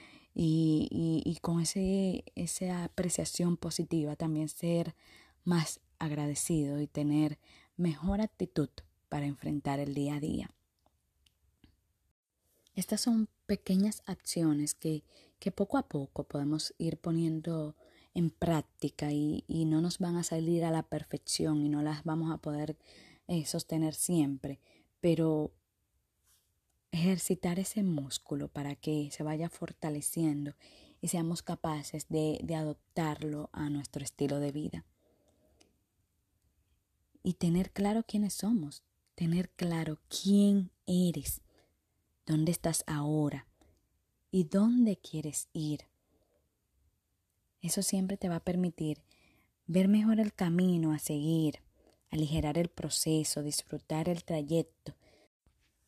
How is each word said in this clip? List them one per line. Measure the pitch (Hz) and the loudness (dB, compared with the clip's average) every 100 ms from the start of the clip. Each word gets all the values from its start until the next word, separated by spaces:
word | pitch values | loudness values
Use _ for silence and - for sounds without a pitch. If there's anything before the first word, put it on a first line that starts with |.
| - - _ | -20 -20 _
Y, | - 165 160 160 156 - | 0 2 4 4 2 0
y, | - 165 160 - | -2 0 0 0
y | 165 | -2
con | - 170 | -2 0
ese, | 165 196 190 196 190 180 - | 0 0 0 2 0 -2 -6
esa | - 175 - 185 180 | -8 -6 -4 -4 -4
apreciación | 175 - 180 - 160 - 175 170 | -4 -4 -2 -2 -4 0 0 0
positiva | 170 - 165 165 147 147 | -2 -4 -2 0 -2 -2
también | 165 151 156 | -2 -2 -2
ser | - 170 170 165 - - - - _ | -4 0 0 -2 -8 -20 -20 -20 _
más | - 170 151 - _ _ | 0 2 0 -6 _ _
agradecido | 160 147 147 143 - 165 143 143 | -4 -2 -2 -2 0 0 0 -2
y | 147 | -4
tener | - 147 147 151 147 _ - _ - | -2 2 4 2 0 _ -20 _ -2
mejor | 175 147 175 202 | -2 0 -2 0
actitud | 220 - 180 - 139 - - _ _ | -2 -2 -4 0 -2 -4 -20 _ _
para | 147 143 | -4 -4
enfrentar | 139 151 147 143 139 | -4 -4 -4 -2 -2
el | 143 | -2
día | 143 143 | -2 -2
a | 147 | -2
día. | 151 - - - _ _ _ _ _ _ _ _ _ _ - _ _ _ _ _ _ _ _ _ _ | -2 -4 -6 -14 _ _ _ _ _ _ _ _ _ _ -20 _ _ _ _ _ _ _ _ _ _
Estas | - - 220 | -8 -2 0
son | - 226 214 - | 2 2 2 -4
pequeñas | - 202 - 190 208 - - | -4 -4 2 2 4 0 -8
acciones | 175 - - 165 147 147 | -10 -4 2 4 4 0
que, | - 160 156 - - _ _ | -2 -2 -4 -6 -20 _ _
que | - | -6
poco | - 202 277 | -2 0 0
a | 262 | -2
poco | 151 139 - | -6 -6 -8
podemos | 147 147 143 156 - - | -6 -4 -2 -2 -4 -4
ir | 165 160 | -4 -4
poniendo | 175 165 165 160 165 160 151 - - - _ | -2 0 0 -2 -2 -4 -4 -10 -20 -20 _
en | - 165 | 0 0
práctica | - 170 160 - _ 147 - 147 | 0 2 2 0 _ -6 -4 -2
y, | 147 151 156 - | 0 0 -2 -2
y | 160 160 | 0 4
no | 156 | 4
nos | 170 - | 2 0
van | 175 170 | -2 -2
a | |
salir | 170 165 165 170 | -2 -2 2 2
a | 165 | 2
la | 160 | 0
perfección | 160 151 - - - - 160 151 | -2 -6 -6 -8 -6 -2 0 2
y | 147 | 2
no | 147 | 0
las | 151 151 | 0 -2
vamos | 165 160 160 | -2 -2 -2
a | 156 | -4
poder, | 156 147 151 151 _ - - - - | -4 -6 -6 -8 _ -20 -20 -20 -4
eh, | 175 | -2
sostener | 151 165 - 165 156 | -2 -6 -4 0 0
siempre, | 156 - 175 143 139 139 139 _ _ _ _ | 0 0 4 2 0 -6 -10 _ _ _ _
pero | 175 165 160 156 151 - _ _ _ _ _ _ _ _ _ _ _ _ _ | 2 4 4 2 -2 -8 _ _ _ _ _ _ _ _ _ _ _ _ _
ejercitar | 170 175 185 - 185 180 175 | 0 2 2 0 -2 0 -2
ese | 190 - | -2 -2
músculo | 196 156 135 - - 143 143 | 0 0 -4 -10 -6 -6 -6
para | - 143 | -6 -8
que | 143 - 151 147 | -6 -2 -2 -2
se | - | -6
vaya | 151 156 165 | -4 -4 -6
fortaleciendo | - 170 - 160 147 - - 160 147 143 - - - - _ | -6 -12 -8 -6 -4 -4 0 0 0 -4 -10 -20 -20 -20 _
y | 175 | -4
seamos | 180 165 170 | -2 -2 -2
capaces | - 170 165 151 143 156 - | -4 -4 -4 -4 -6 -10 -4
de, | 160 156 151 | 0 0 -2
de | 160 | -4
adoptarlo | 160 156 151 _ - 160 147 151 147 151 | -4 -4 -6 _ -4 -2 -2 -6 -6 -8
a | - 147 | -6 -4
nuestro | 147 135 147 | -4 -6 -8
estilo | 139 - 143 143 | -10 -4 -2 0
de | 143 | -2
vida. | 143 156 82 - _ _ _ _ _ _ _ _ _ _ _ _ _ _ _ _ _ _ _ _ _ _ _ | -4 -6 -8 -14 _ _ _ _ _ _ _ _ _ _ _ _ _ _ _ _ _ _ _ _ _ _ _
Y | 185 | -4
tener | 175 175 170 190 | 0 2 2 0
claro | - 202 220 | 0 0 0
quiénes | 226 208 208 | -2 -2 -2
somos, | - 196 233 147 - _ _ _ | -2 0 0 0 -10 _ _ _
tener | - 165 170 180 | -4 0 0 -2
claro | - 175 165 160 151 _ | -4 -2 -2 -4 -6 _
quién | - 190 202 202 202 180 - - | -4 4 6 8 6 2 -6 0
eres, | 180 180 151 135 - - _ _ _ _ _ _ _ | 2 2 0 -4 -8 -10 _ _ _ _ _ _ _
dónde | - 156 156 | 0 2 2
estás | 170 165 160 - | 2 0 -2 -2
ahora | 151 147 156 147 139 - _ _ _ _ _ _ _ _ | -2 0 2 2 -2 -10 _ _ _ _ _ _ _ _
y | 190 | 0
dónde | 165 196 220 247 226 190 | 2 4 4 6 4 4
quieres | - 156 151 - - | -4 -6 -6 -6 -8
ir. | 170 151 147 - _ _ _ _ _ _ _ _ _ _ _ _ _ _ _ _ _ | -4 -4 -4 -6 _ _ _ _ _ _ _ _ _ _ _ _ _ _ _ _ _
Eso | 170 202 | -4 -2
siempre | 190 196 185 196 | 0 0 0 -2
te | 185 | -2
va | 165 | -2
a | |
permitir | - 180 180 - 156 151 _ _ _ _ _ _ - | 0 0 0 0 -4 -4 _ _ _ _ _ _ 0
ver | 175 190 | 4 6
mejor | 214 214 220 | 6 6 4
el | 214 | 2
camino | - 180 170 180 175 160 | 0 2 4 4 4 2
a | 156 | 0
seguir, | - 151 151 165 156 - _ _ _ _ _ | -2 -2 2 4 2 0 _ _ _ _ _
aligerar | 156 156 160 151 151 | -2 0 0 0 0
el | 170 | 0
proceso, | - 156 - 160 156 151 - | -2 -4 -2 2 2 2 -2
disfrutar | 147 147 - 151 - 156 165 | -4 -4 -6 -10 -4 -2 0
el | 170 | -2
trayecto, | - 165 147 165 160 _ - - _ _ _ _ _ _ _ _ | -2 -4 2 2 2 _ -18 -18 _ _ _ _ _ _ _ _